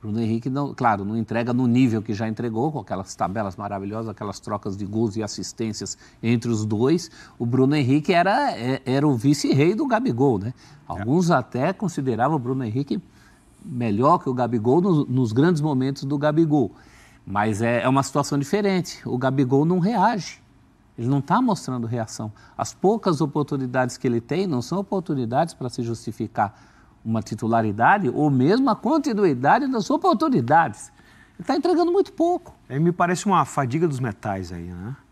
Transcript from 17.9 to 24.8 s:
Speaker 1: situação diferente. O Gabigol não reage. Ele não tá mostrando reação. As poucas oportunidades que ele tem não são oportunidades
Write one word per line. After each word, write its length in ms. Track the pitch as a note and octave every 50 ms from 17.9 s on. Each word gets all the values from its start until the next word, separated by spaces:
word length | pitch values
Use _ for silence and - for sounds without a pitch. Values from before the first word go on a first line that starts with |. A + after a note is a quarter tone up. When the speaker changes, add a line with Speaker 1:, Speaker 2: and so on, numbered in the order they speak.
| C3 C#3 C#3
Speaker 1:
situação 340 | - - D3 C#3+ - - C#3+
diferente. 600 | C#3+ - - G3+ G#3+ G3+ F#3+ F#3 E3 - - - -
O 140 | A#2+ A2 B2+
Gabigol 460 | B2 C3 C3 C3+ C#3+ B2 C3+ C#3 D3+
não 160 | E3 F3+ F#3
reage. 600 | E3 G3+ A#3+ G#3 F3+ A3 B3 F#3 D3+ - - - _ _ _ _ _ _ _ _ _ _ _
Ele 120 | - A#2 B2
não 120 | C#3 C#3+
tá 220 | C3+ - E3+ A3 C4
mostrando 440 | B3 G3 - - - C3 B2 A#2
reação. 460 | A2 A#2 B2 A2 - - - A#2 A2 G#2+ - - - -
As 160 | - - - -
poucas 480 | - - F#3 A3 A3 - F#3+ E3 C3+
oportunidades 760 | D#3+ C#3+ C#3+ D3+ D3 - D3 C#3 C3 B2+ B2 C3 B2+ B2 -
que 100 | - -
ele 140 | C3 A#2 A#2
tem 260 | A#2 - C#3+ E3+ G3
não 160 | F#3+ D3+ A#2+ A#2
são 160 | - E3+
oportunidades 760 | F#3+